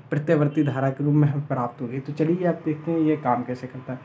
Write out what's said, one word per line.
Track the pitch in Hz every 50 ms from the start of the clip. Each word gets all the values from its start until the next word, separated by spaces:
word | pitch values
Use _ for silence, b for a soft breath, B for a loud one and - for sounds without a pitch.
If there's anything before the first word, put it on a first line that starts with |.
| - -
प्रत्यावर्ती | 156 147 147 170 165 147 147 143 147 156 147
धारा | 135 127 135 135 135
के | 131 - 143
रूप | 147 147
में | 147 147
हमें | 143 139 143 143
प्राप्त | - 131 127 123 120 - -
होगी। | 131 117 127 135
तो | - - 143
चलिए | 151 156 156 175 175 175
आप | 170 160 - -
देखते | 160 151 147 - 170
हैं | 165 165
ये | 156 151 156
काम | 147 147 127 123 123 123
कैसे | - 127 - -
करता | 123 - 127 - - 127
है। | 127